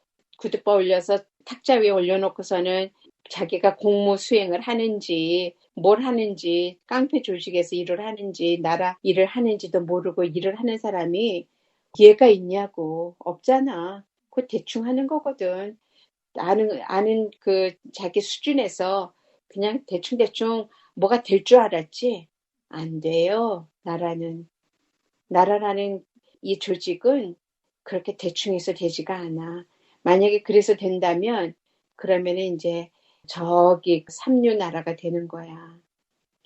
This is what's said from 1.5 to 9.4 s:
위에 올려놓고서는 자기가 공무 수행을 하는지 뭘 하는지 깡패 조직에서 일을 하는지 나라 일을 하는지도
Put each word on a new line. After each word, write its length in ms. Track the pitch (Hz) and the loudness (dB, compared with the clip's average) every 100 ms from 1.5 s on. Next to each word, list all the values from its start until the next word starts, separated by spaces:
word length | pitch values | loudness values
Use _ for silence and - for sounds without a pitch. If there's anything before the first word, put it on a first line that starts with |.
| 247 - 254 | -12 0 4
위에 140 | 214 | 4
올려놓고서는 1000 | 196 180 190 190 - 185 185 180 185 190 _ _ _ - | 4 2 2 0 -4 -4 -2 0 -2 -4 _ _ _ -16
자기가 460 | - 165 175 196 190 | -8 -4 2 2 2
공무 400 | 208 202 202 196 | 0 2 2 0
수행을 440 | - 220 190 175 | 2 0 2 -4
하는지 920 | 240 226 226 208 196 165 160 175 175 - _ | -2 -2 -2 -4 -4 -4 0 0 -2 -10 _
뭘 280 | - 180 214 | 0 4 4
하는지 760 | 262 240 214 196 170 170 180 180 _ | 2 -2 -2 -4 -2 -2 -2 -8 _
깡패 360 | 247 269 294 | -2 0 -2
조직에서 540 | 247 180 170 175 175 175 | -4 -8 -4 -4 -2 -4
일을 280 | 175 175 | -4 -6
하는지 560 | 220 214 202 170 170 170 | -6 -10 -10 -4 -2 0
나라 380 | 165 165 185 185 | -2 -2 -2 -4
일을 240 | 196 180 190 | -2 2 2
하는지도 540 | 247 | 2